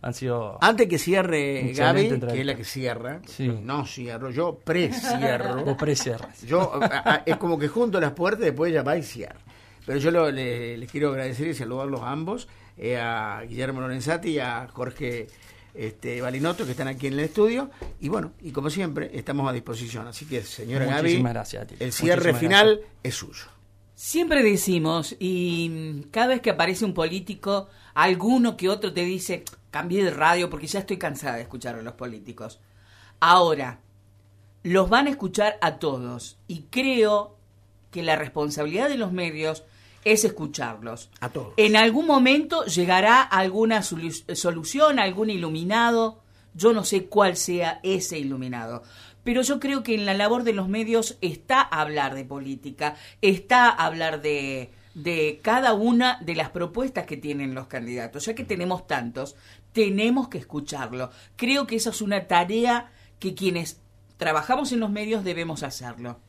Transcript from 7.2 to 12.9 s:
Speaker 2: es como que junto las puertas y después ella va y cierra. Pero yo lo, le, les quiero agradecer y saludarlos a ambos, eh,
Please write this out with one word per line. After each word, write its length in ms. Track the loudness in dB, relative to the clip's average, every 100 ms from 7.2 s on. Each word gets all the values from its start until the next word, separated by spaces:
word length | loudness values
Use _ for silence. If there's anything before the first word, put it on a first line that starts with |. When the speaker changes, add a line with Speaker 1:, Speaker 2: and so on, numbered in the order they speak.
| 2
Speaker 2:
es 100 | 0
como 200 | 0 0
que 80 | 0
junto 320 | 0 0 2
las 140 | 0
puertas 300 | 0 -2 2
y 20 | 0
después 200 | 2 0
ella 120 | 2
va 120 | 0 -2
y 60 |
cierra. 380 | -4 -12 -14 -16 -20 -20 -20 -18
Pero 140 | -4 0
yo 120 | 2
lo, 180 | 4 2
le, 460 | 0 -4 -4 -6 -10
les 120 | -8
quiero 180 | -2 -2
agradecer 400 | -2 -6 -4 -6
y 60 |
saludarlos 480 | -4 -6 -6 -4 -6
a 100 | -6
ambos, 340 | -6 -6 -8 -10 -20 -20 -8
eh, 220 | -4